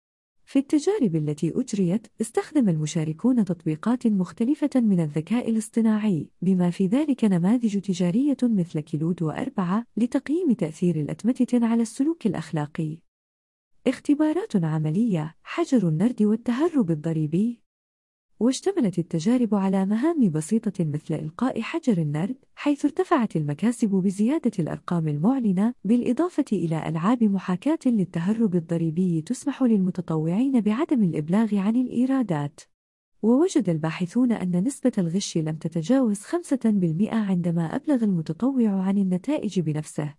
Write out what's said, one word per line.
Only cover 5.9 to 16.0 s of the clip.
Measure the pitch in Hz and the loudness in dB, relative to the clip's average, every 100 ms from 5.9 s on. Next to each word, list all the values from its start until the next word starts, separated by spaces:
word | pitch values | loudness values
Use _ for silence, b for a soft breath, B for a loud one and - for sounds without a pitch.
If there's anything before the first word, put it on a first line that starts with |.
| 214 214 165 - - | 2 0 0 -4 -2
بما | 175 185 175 | 0 2 2
في | 170 190 | 2 0
ذلك | 254 302 254 | 2 0 0
نماذج | 214 180 180 247 233 196 | 2 2 2 2 2 -2
تجارية | 196 180 180 208 294 254 | -2 0 0 2 0 0
مثل | 247 208 165 156 | 2 0 0 -4
كلود | 147 151 160 175 | -4 -2 -2 -2
وأربعة | 160 - - - 175 208 233 - | -2 -4 -6 -4 -2 -2 -4 -4
لتقييم | 240 277 - 330 339 | -2 -2 -2 -2 0
تأثير | 214 160 - 180 156 | 0 -2 -2 -2 0
الأتمتة | 147 156 214 262 240 247 226 | -4 -4 -2 0 0 0 2
على | 233 | 0
السلوك | 226 - 285 339 208 | 0 -2 -2 -2 -2
الأخلاقي. | - - 160 147 - 156 160 _ _ _ _ _ _ _ _ 254 | -4 -4 -4 -4 -6 -6 -8 _ _ _ _ _ _ _ _ -4
اختبارات | 247 - 285 311 320 453 196 | -2 0 2 2 0 0 0
عملية، | 160 156 156 175 240 170 160 - | 0 0 0 0 0 0 -4 -10
حجر | - - 339 254 175 | -8 -4 2 2 2
النرد | 156 | 2